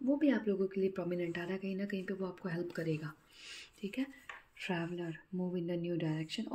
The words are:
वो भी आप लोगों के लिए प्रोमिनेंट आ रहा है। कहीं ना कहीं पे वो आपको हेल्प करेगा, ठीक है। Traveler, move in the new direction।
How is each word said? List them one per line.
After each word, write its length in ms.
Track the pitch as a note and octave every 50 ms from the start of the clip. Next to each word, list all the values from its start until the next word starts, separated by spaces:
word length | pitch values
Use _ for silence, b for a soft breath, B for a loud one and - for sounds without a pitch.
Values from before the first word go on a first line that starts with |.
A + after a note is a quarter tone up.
वो 140 | B3+ B3+ D4
भी 140 | C#4 D4+ C#4
आप 140 | A#3+ G#3+ G#3+ G#3+
लोगों 180 | G3 F#3+ G3
के 140 | F#3+ - G3
लिए 100 | F#3+ F#3+
प्रोमिनेंट 480 | F#3+ F#3+ E3+ F3 F3+ F3 F3 E3+ E3+ F3
आ 40 |
रहा 100 | E3+ F#3
है। 60 | F#3+ F#3+
कहीं 180 | G3 F#3+ F#3+
ना 80 | F#3+ G3+
कहीं 200 | G3+ G3+ F#3+ F#3
पे 100 | F#3+ G3
वो 120 | F#3+ F#3+
आपको 220 | F3+ F#3 - - F#3
हेल्प 240 | E3 E3+ E3+ -
करेगा, 400 | - - D#3+ D#3+ D#3 D3+ D#3 D3+ - - B B B B B B B B B B B -
ठीक 180 | - G3 - C4
है। 80 | C4+ C#4 B B B B B B B B B -
Traveler, 500 | - - F#3 E3+ E3+ E3 F3 F3 F3 E3 D#3+ - - - F#3
move 200 | F3+ F3+ F3+ F3
in 80 | F3+ E3+
the 100 | E3+ F3
new 180 | E3+ E3+ F3 F3
direction। 520 | D#3+ D#3+ D#3 D#3 D#3 D#3+ D#3+ - - A3 -